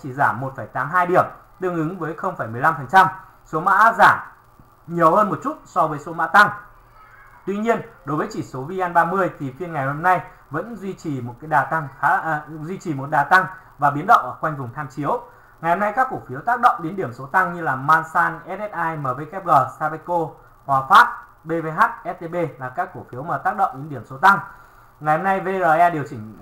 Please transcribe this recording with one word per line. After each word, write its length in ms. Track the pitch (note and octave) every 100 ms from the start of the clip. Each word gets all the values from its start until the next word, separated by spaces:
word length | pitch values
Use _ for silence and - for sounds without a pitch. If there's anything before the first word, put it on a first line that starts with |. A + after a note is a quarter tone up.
chỉ 120 | C#3
giảm 260 | C3 A#2+ A2
một 140 | C3+ B2+
phẩy 120 | G#2+
tám 220 | B2+ C#3
hai 160 | F3+ F3
điểm, 180 | F3 - - - -
tương 160 | F#3 E3+
ứng 240 | D#3 F#3+
với 140 | D#3
không 220 | D#3+ F#3+ E3
phẩy 120 | A#2
mười 140 | A#2
lăm 140 | D3+ D3+
phần 100 | C3
trăm. 200 | F#3+ F3+ - - - _
Số 140 | D#3
mã 340 | F#3+ G3 A3+ A3
giảm 220 | F#3 - - - _ _ - _ -
nhiều 280 | E3+ E3 G3
hơn 140 | G3+
một 100 | D#3+
chút 140 | C#4 D#4 -
so 220 | F#3 D#3+
với 120 | D3
số 140 | F3
mã 140 | E3 E3
tăng. 220 | G3+ G#3 - - - _ - - - - - -
Tuy 120 | G3+
nhiên, 240 | A3+ G#3 - - C3+
đối 120 | D3+
với 100 | G#3
chỉ 120 | E3+
số 180 | - C3
V 100 | C#3 F#3+ F3+
N 40 |
ba 120 | E3+ E3
mươi 260 | F#3+ F3+ -
thì 120 | C#3
phiên 220 | C3 F3
ngày 120 | D#3 C3+
hôm 180 | D3
nay 180 | F3+ F3 - - -
vẫn 260 | D3 G#3+ G#3+
duy 180 | F#3+
trì 280 | F3+ E3 C3
một 140 | A#2+ A#2
cái 80 | D#3
đà 140 | D3
tăng 240 | B2+ D#3+ C#3+ -
khá, 180 | D#3 F#3+
à, 240 | D#3+ D3+ D3 D#3+
duy 160 | D3+ F#3+
trì 160 | F3+
một 160 | C#3 C#3
đà 140 | D3+
tăng 220 | C#3+ F#3 E3+ - - -
và 140 | C#3+
biến 160 | D3+ G3
động 140 | A#3
ở 120 | B2 -
quanh 140 | D#3+ C#3+
vùng 180 | A#2+
tham 140 | D3+ C#3+
chiếu. 340 | - D3 A3+ - - - -
Ngày 100 | E3
hôm 80 | F3+
nay 140 | G#3 A#3
các 120 | -
cổ 100 | B2+ -
phiếu 120 | B2+
tác 180 | A3+ B3
động 180 | A#3+ -
đến 120 | D#3+ G3
điểm 180 | C#3
số 120 | A2+ C3+
tăng 280 | F#3+ F3+
như 80 | F3
là 140 | D#3+ B2+
Masan, 640 | C#3+ D#3+ D#3 F3+ E3 D#3+ -
S 140 | F#3+ G#3
S 40 | E3
I, 220 | E3 D#3
M 60 |
V 180 | C#3 B2+ D3+
K 140 | F#3+ F3
G, 60 | D3 B2+ -
Sabeco, 480 | D#3 D#3 - F3 D#3 - - - -
Hòa 220 | C3+ C3+
Phát, 300 | G#3 - - - -
B 80 | D#3+ E3
V 40 | D#3+ D#3+
H, 40 | A#3 -
S 200 | E3+ F3+
T 80 | E3
B 40 | F3 E3 -
là 100 | B2+
các 200 | - F#3
cổ 120 | A#2+ F#2+
phiếu 140 | B2
mà 140 | E3 C#3
tác 200 | F#3 G3+
động 140 | F#3+
đến 160 | C3 D3+
điểm 160 | B2+ -
số 120 | C3
tăng. 220 | F#3+ F#3 - - - - - -
Ngày 180 | D3+ D#3
hôm 60 |
nay 180 | G3 F#3+
V 40 | F3
R 340 | F#3+ E3+ D#3
E 100 | F3
điều 140 | D#3+ C3
chỉnh 300 | A#2+ A2 G#2+